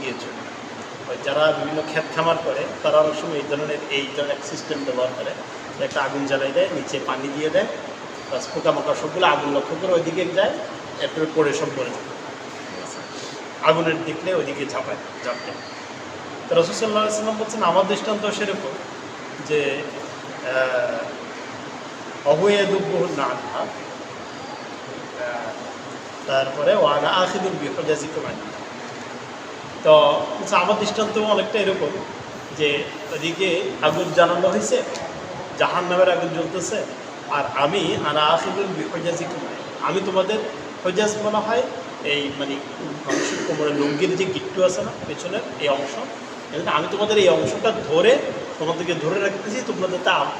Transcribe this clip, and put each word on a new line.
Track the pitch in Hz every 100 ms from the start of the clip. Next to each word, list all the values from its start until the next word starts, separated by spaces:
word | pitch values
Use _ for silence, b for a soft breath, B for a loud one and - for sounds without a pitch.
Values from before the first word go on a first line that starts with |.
গিয়ে | 131
চলে। | 117 117 - - - - - - - -
ওই | -
যারা | 143 147 156
বিভিন্ন | 147 147 156 151
ক্ষেত | 156 - 160
খামার | 165 160 139
করে, | 139 - -
তারা | 151 151
অনেক | 156 -
সময় | 165 147
এই | 143
ধরনের, | 143 151 147 143
এই | 139 131 143
ধরনের | 143
এক | 139 -
সিস্টেম | 143 - 143
ব্যবহার | 135 123 127 123
করে, | - - - - - -
যে |
একটা | 139 147
আগুন | 135 139 135
জ্বালাই | 135 135
দেয়, | 165 190 151
নিচে | - 131 147
পানি | 131 139
দিয়ে | 147 151
দেয়, | 180 214 - - - - - -
বাস | 127 -
পোকামাকড় | 160 160 147 151 135
সবগুলো | 160 180 170
আগুন | 143 143 175
লক্ষ্য | - 160
করে | 185
ওইদিকে | 170 165 170 170
যায়, | 190 247 311 - - - -
এরপরে | 143 156 156 156
পড়ে | 147
সব | 131 139 135
মরে | 123
যায়। | - - - - - - - - 92 - - - - B B - -
আগুনের | 156 165 165 160 156
দেখলে | - 175
ওইদিকে | 175 143 139 135
ঝাঁপায়, | 127 113 101 - -
ঝাঁপ | 123 - -
দেয়। | - - - - - - - - - -
তো | 165
রাসূল | 170
সাল্লাল্লাহু | - 220 214 214
আলাইহি | 214
ওয়াসাল্লাম | 220 214
বলছেন, | 214 220
আমার | 175 180 190
দৃষ্টান্ত | 202 220 202 208
সেরকম | 208 202 - 135 - - - - - - - 143
যে, | 151 139 143 - - - - - - 127
আহ, | 131 131 127 123 117 - - - - - - - - - - - - 143
অবয়ে | 156 208 202 196
দুব্বহ | 190 165 127 - -
না |
আনহা, | 123 123 120 123
আহ, | - - - - - - - - - - - - - - - - 151 120 - - - - - - - - 139
তারপরে | 135 135 139 151 208
ওয়ানা | 147 147 151
আখিদুল | 190 180 196 185 156
বিহজাজিকুম | 143 170 151 147 151 151 127
আনহা। | 110 104 - - - - - - - - - - - - -
তো | 160 151 143 143 - -
বলছে, | - 185
আমার | 185 208
দৃষ্টান্ত | 202 220 208 220
অনেকটা | 214 190 196 220
এরকম | 190 170 147 - - - - - - -
যে | 147 147 - - -
ওদিকে | 143 165 165 190 170 127 -
আগুন | 156 170 170
জ্বালানো | 175 170 175 185
হয়েছে, | 208 - 170 - - - - - - - -
জাহান্নামের | 143 170 175 180 185
আগুন | 170 165
জ্বলতেছে, | 160 156 180 - 202 - - - - -
আর | 143 - 131
আমি | 151 196 165 214 147
আনা | 151
আখিদুল | 151 165 190 190 196 156
বিহজাজিকুম | 156 170 170 165 160 -
আনহা, | - - - - 135
আমি | 190 190
তোমাদের | 185 190 214 - - - -
হজাজ | 185 180 208 208
মনে | 214 214
হয় | 214 240 285 - - -
এই | 147 147 143 135
মানে | 139 139 - - 156 147 139
মানুষের | 143 - - -
কোমরে | 151 151
লুঙ্গির | 143 143 147 185 185
যে | 185
গিট্টু | - - 190 180
আছে | 202
না | 220 - 165
পেছনের | 147 175 214 - -
এই | 143
অংশ, | 139 143 - 262 - - - -
এই | 147
জন্য | 175
আমি | 151 170
তোমাদের | 196 214 208
এই | 180
অংশটা | 156 131 - 220 - -
ধরে, | 160 214 285 - - - -
তোমাদেরকে | 160 165 175
ধরে | 160 156 196
রাখতেছি, | 196 196 214 254 233
তোমরা | 180 180
যাতে | 180 -
আ-, | 160 135